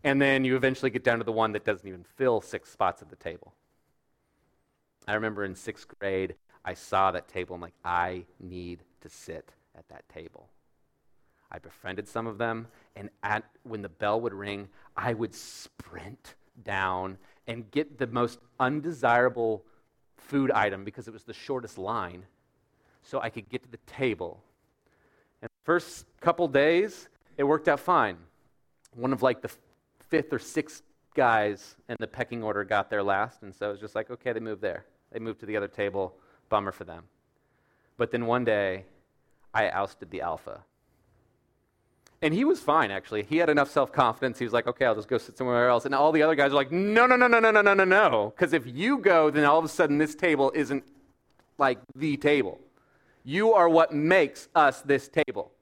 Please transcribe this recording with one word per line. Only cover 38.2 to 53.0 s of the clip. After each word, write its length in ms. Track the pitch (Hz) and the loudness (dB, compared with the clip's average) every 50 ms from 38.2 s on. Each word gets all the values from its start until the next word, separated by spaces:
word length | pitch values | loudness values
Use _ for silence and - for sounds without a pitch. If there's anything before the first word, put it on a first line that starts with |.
| 120 113 | 0 0
one 160 | 117 123 123 | 0 0 2
day, 420 | 117 110 104 101 95 92 95 95 - _ _ _ _ _ _ _ _ _ _ _ _ | 0 0 0 0 -2 -4 -6 -12 -18 _ _ _ _ _ _ _ _ _ _ _ _
I 180 | - 110 107 95 | -2 0 0 0
ousted 420 | - 92 101 98 - _ 101 82 | -2 -4 -6 -6 -8 _ -18 -14
the 100 | 90 87 | -10 -8
alpha. 420 | - 85 80 - - - - - - _ _ _ _ _ _ _ _ _ _ _ _ _ _ _ _ _ _ _ _ _ _ _ _ _ _ _ _ _ _ _ | -6 -6 -8 -8 -10 -16 -18 -18 -20 _ _ _ _ _ _ _ _ _ _ _ _ _ _ _ _ _ _ _ _ _ _ _ _ _ _ _ _ _ _ _
And 120 | - 156 156 | -2 0 0
he 100 | 190 262 | 2 2
was 160 | 302 359 - | 0 0 0
fine, 320 | - - 147 160 143 104 | 0 2 2 2 2 2
actually. 320 | 98 95 - - 110 107 101 | -2 -6 -8 -6 -6 -6 -4
He 140 | - 151 160 | -2 0 0
had 120 | 170 156 | 2 2
enough 220 | 147 147 139 139 | 4 2 2 2
self-confidence. 680 | - 147 135 - - - 131 117 110 - - 131 117 - | 2 0 0 0 2 2 2 2 2 0 -4 -4 -4 -4
He 40 | 123 | -6
was 80 | 117 | -2
like, 160 | 107 120 110 127 | -2 -2 -2 -2
"Okay, 180 | 123 _ 135 | -2 _ 0
I'll 100 | 123 110 | 0 0
just 120 | 107 104 - | 0 -2 -4
go 100 | 131 113 | -4 -4
sit 200 | - - - - | -4 -6 -10 -8
somewhere 320 | 131 127 123 120 120 127 | -4 0 2 2 4 4
else." 160 | 123 117 - | 4 2 2
And 100 | 135 135 | 0 2
all 160 | 135 147 156 | 4 4 4
the 100 | 156 160 | 6 4
other 140 | 151 156 165 | 4 4 4
guys 160 | 139 143 139 | 4 4 4
are 40 | 135 | 4
like, 160 | 143 139 131 | 2 2 2
"No, 340 | 156 180 196 208 214 226 240 | 0 -2 0 2 4 6 6
no, 100 | 254 254 | 6 6
no, 120 | 247 247 247 | 6 6 6
no, 120 | 240 233 | 6 6
no, 100 | 226 220 | 6 6
no, 120 | 214 214 | 6 6
no, 120 | 202 202 196 | 6 6 6
no, 120 | 196 190 | 6 4
no. 480 | 185 185 202 214 170 123 110 104 107 - | 6 6 6 6 4 4 2 0 0 0
'Cause 160 | - 185 156 | -2 0 2
if 160 | 147 160 117 123 | 2 0 -2 -2
you 300 | 120 135 185 240 285 254 | -8 -4 -2 0 0 2
go, 320 | 190 196 180 165 156 151 | 4 6 6 6 6 4
then 160 | 139 151 151 | 4 4 4
all 120 | 143 147 160 | 6 4 4
of 60 | 160 | 2
a 60 | 151 | 0
sudden 280 | - - 175 147 143 147 | 0 2 2 2 4 2
this 180 | 156 151 151 | 0 0 -2
table 360 | - - 175 151 135 139 135 - | -2 0 2 2 4 2 2 2
isn't, 300 | 156 143 117 139 139 - - _ _ _ _ _ _ _ _ _ _ _ _ _ - | 0 -2 -2 -4 -6 -6 -10 _ _ _ _ _ _ _ _ _ _ _ _ _ 0
like, 220 | 139 131 123 - - _ - | 0 0 0 -2 -8 _ -12
the 220 | 131 147 156 143 139 | -6 -4 -2 -2 0
table. 420 | - 147 147 143 117 92 - - - _ _ _ _ _ _ _ | 2 2 2 2 0 -2 -6 -12 -18 _ _ _ _ _ _ _